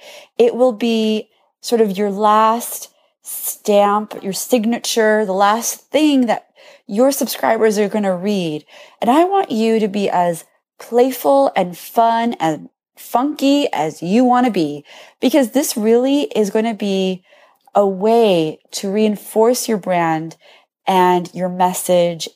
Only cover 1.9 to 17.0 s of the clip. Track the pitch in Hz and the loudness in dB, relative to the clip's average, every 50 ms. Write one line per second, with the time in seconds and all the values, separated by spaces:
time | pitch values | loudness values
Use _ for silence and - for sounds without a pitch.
1.9 | 185 190 208 202 190 196 214 208 214 220 220 220 226 240 - - - - - - | 0 -2 -2 -4 -2 0 2 2 4 4 4 2 0 -2 -6 -10 -12 -12 -14 -18
2.9 | _ _ _ _ _ _ - - - - - - - - - - 202 202 202 202 | _ _ _ _ _ _ -18 -16 -14 -12 -10 -12 -12 -8 -2 2 2 4 4 4
3.9 | 202 214 214 - - - - 196 180 - - - 254 247 208 233 233 - - - | 0 -2 -4 -6 -12 -10 -8 -8 -8 -6 -4 -2 0 0 0 0 -4 -4 -4 -4
4.9 | - 233 220 214 214 214 214 185 185 190 202 202 214 233 226 - - - _ - | -2 0 2 2 2 2 0 0 0 2 2 2 2 0 -4 -8 -10 -10 _ -4
5.9 | - 285 311 302 285 262 247 214 196 - _ _ _ _ - - - _ _ - | 0 2 2 4 4 2 2 0 -2 -4 _ _ _ _ -20 -20 -20 _ _ -6
6.9 | 196 214 254 277 269 - 262 - - - - - 226 220 220 220 202 208 208 190 | 0 2 2 2 2 -2 -4 -6 -4 -4 -2 0 0 2 2 0 2 0 -2 -2
7.9 | 220 214 202 196 185 175 180 208 208 190 175 160 151 147 - _ - - - - | -2 -2 -2 -2 -4 -4 -2 -4 -2 -2 -2 -4 -6 -8 -10 _ -20 -20 -20 -20
8.9 | _ - - 220 254 311 349 370 403 392 392 - 269 220 226 226 226 220 220 202 | _ -4 -2 2 2 2 2 2 0 -2 -2 -2 -2 0 0 2 2 0 0 -2
9.9 | 196 208 196 - - 180 175 175 170 160 - _ _ _ _ _ _ - - - | -2 -2 -4 -2 0 0 0 0 -2 -6 -10 _ _ _ _ _ _ -20 -10 -2
10.9 | 226 240 247 269 254 - - 285 277 277 277 - - 190 185 180 170 - - - | 2 2 2 2 0 -2 0 2 4 4 2 2 0 -2 -2 -4 -6 -14 -14 -4
11.9 | - 240 226 233 226 226 233 233 240 - - 160 156 143 170 - _ _ _ _ | 0 0 2 2 2 0 -2 -2 -4 -2 -2 -4 -4 -4 -10 -18 _ _ _ _
12.9 | _ - - - - 233 269 294 285 - 269 277 285 285 285 - - - 151 156 | _ -20 -12 -2 -2 -2 0 -2 -4 0 0 2 2 2 0 -2 -4 -4 -4 -6
13.9 | 147 - 165 175 202 247 254 247 240 247 247 254 202 190 156 143 147 147 - _ | -6 -8 -4 0 2 2 4 4 2 2 2 0 0 0 -2 -2 -4 -10 -14 _
14.9 | - - - - _ - - 254 - 294 254 220 - 262 311 - - 233 208 220 | -20 -20 -20 -20 _ -2 -2 2 2 2 0 2 0 -2 -2 -2 -4 -2 2 2
15.9 | 233 240 254 269 277 294 277 - - 214 214 196 196 220 220 233 220 202 214 202 | 2 4 2 2 0 0 -2 -2 -2 -2 -2 0 0 -2 -2 -2 -4 -4 -4 -2
16.9 | 190 190 | 0 0